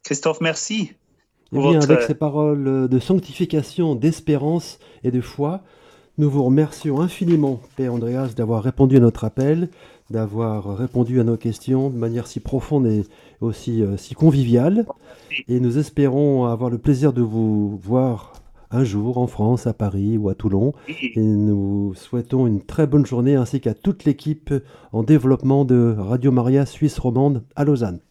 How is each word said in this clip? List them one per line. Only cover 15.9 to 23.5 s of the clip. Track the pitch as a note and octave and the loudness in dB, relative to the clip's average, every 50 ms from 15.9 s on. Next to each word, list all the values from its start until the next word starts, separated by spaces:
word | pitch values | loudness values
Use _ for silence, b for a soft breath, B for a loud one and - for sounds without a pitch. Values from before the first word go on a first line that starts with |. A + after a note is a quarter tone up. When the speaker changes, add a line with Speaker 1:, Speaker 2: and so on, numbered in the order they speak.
| - D3 C#3 C3+ B2 C#3 D3 C#3+ C#3 C3 B2 | 0 0 0 2 2 2 2 2 2 2 0
Speaker 2:
avoir | A#2+ A#2 A2 B2+ B2 | 0 -2 -2 -2 -4
le | A#2+ A#2 | -4 -2
plaisir | - D3 C#3+ B2+ C#3+ D3 | 0 0 2 4 2 2
de | B2+ A#2+ | 2 2
vous | A#2+ A2 G#2+ A2+ A2+ A2 G#2+ G#2 G#2 G2+ G#2 | 0 0 0 0 0 2 2 0 0 -2 -4
voir | F#2+ F2+ G2 A#2+ B2+ C3 C3 A#2 G2+ - - - - _ - b b b b | -8 -6 -2 0 0 2 0 -2 -4 -10 -18 -20 -20 _ -20 b b b b
un | A2+ B2 | -2 0
jour | C3+ A2+ G2 G#2 G#2 A#2+ B2+ B2 | 0 0 0 -2 -2 -2 -2 -2
en | B2 A#2+ | -2 -4
France, | - - G#2+ A2 B2 A#2 - A#2+ | -2 -2 0 0 0 0 -2 -4
à | |
Paris | G#2+ _ A2 G2+ F#2+ G2 G2 G#2 A2+ A2 | -4 _ -4 -4 -2 -2 -2 0 -2 0
ou | G#2 G#2 | -2 -2
à | A#2+ | -4
Toulon. | - - G#2+ F#2+ G2 A2+ C#3 D3 B B B | -2 -2 -2 0 0 0 0 -2 B B B
Speaker 1:
Oui. | B B C4 A#3+ - | B B -10 -6 -2
Speaker 2:
Et | A2+ | 0
nous | A2 G#2+ G#2+ G#2 G#2 G#2 G#2 G2+ G2 G2 G2+ G2+ G2+ G2+ F#2 | 0 2 2 2 2 0 0 0 -2 -2 -2 -2 -4 -4 -8
souhaitons | - - - - A#2+ A#2 - C3+ C3 C3 A#2 | -10 -14 -8 -6 -6 -4 -2 0 0 2 2
une | G#2+ G2 | 0 -2
très | - - - - D#3 | -4 -8 -2 -2 0
bonne | C3+ C3+ D3 C#3 | 2 4 2 2
journée | - C3 A#2+ B2 C3+ C#3+ | 2 0 0 2 2 2
ainsi | C3+ B2 - | 2 0 0